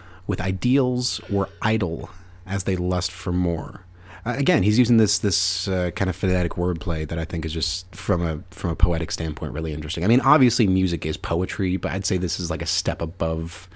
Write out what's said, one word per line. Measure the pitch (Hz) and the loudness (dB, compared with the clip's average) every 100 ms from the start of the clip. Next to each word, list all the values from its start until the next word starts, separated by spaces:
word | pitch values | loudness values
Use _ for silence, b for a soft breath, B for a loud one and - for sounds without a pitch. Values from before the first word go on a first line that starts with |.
| B B - | B B -4
"With | 95 | -2
ideals | 95 98 123 135 127 123 120 - - | -2 0 2 2 2 0 -2 -6 -2
were | 101 95 - | -2 -2 -2
idle | 113 110 90 80 - B B B 95 | 0 2 0 -4 -8 B B B -6
as | 98 98 | -4 -2
they | 90 | 0
lust | 90 90 - | 0 0 -2
for | - 92 | -6 -2
more." | 90 90 85 - - - B B B | 0 0 -2 -6 -14 -18 B B B
Uh, | 113 123 | -6 -2
again, | 143 151 | 2 4
he's | 98 107 | 4 4
using | 120 113 | 6 6
this, | 104 - | 6 2
this, | 104 - - - - | 0 0 -2 -4 -2
uh, | 92 90 - | 0 -2 0
kind | 95 | -2
of | - | 0
phonetic | 92 92 85 | 2 2 2
wordplay | - 90 82 - 80 78 | 0 -2 0 0 -2 -2
that | 82 | -4
I | 80 | -4
think | 85 | -4
is | 80 | -4
just | 80 - - - - | -2 -4 -6 -10 -8
from | - 87 | 0 2
a, | 85 76 - | 2 -2 -8
from | - 87 | -6 -2
a | 78 | 4
poetic | 90 82 82 | 4 4 -2
standpoint | - 80 76 76 | -4 -4 -4 -6
really | 78 80 | -4 -4
interesting. | 76 76 82 | -4 -6 -2
I | 92 | 2
mean, | 120 | 4
obviously | 135 151 127 - 101 | 6 6 6 4 4
music | 95 92 85 80 | 4 2 0 -4
is | 76 | -4
poetry, | - 85 92 - 95 90 | -2 -2 -2 -2 -2 0
but | 85 | -2
I'd | 90 - | -4 0
say | 92 | 0
this | 87 - | 0 -4
is, | 85 | -4
like, | 82 | -4
a | - | -2
step | - - 76 | -2 -2 -2
above. | 80 - 82 80 82 - - | -4 -2 -2 -2 -4 -10 -16